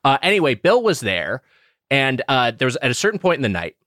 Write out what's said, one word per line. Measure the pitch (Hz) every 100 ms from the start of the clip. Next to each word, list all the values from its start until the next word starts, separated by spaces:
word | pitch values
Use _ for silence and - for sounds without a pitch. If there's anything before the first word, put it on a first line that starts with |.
| 139
Uh, | 135
anyway, | 180 202 151 120
Bill | 175 240
was | 226 160
there, | 107 90 78 123 _ _ _ _ _
and, | 139 135 127 -
uh, | 131 120
there | 113 131
was, | 123
at | 131
a | 123
certain | 202 208
point | 185 165
in |
the | 123
night | 90 85 _